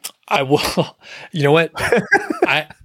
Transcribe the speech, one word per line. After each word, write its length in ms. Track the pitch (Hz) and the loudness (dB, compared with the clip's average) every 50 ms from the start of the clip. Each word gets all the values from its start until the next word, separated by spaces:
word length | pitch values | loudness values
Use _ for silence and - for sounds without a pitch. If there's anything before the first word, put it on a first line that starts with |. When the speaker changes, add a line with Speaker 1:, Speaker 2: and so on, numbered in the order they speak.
| - - _ _ _ - | -20 -20 _ _ _ -2
Speaker 1:
I 140 | 214 143 | -2 -2
will. 180 | 139 131 147 - | 0 2 2 0
<laughs> 360 | - - - 180 135 - - _ - - - - - - | 0 0 -2 -2 -2 -4 -4 _ -20 -20 -20 -20 -16 -10
You 120 | - 160 139 | -4 0 2
know 80 | 143 | 4
what? 180 | 151 165 165 - - | 4 4 2 0 -4
Speaker 2:
<laughs> 680 | - - - 240 220 - - - - - - - - - | -6 -2 0 0 0 0 2 0 0 0 -2 -4 -2 0
Speaker 1:
I, 220 | - - 156 - - - _ - | 0 0 -2 -2 -6 -14 _ -20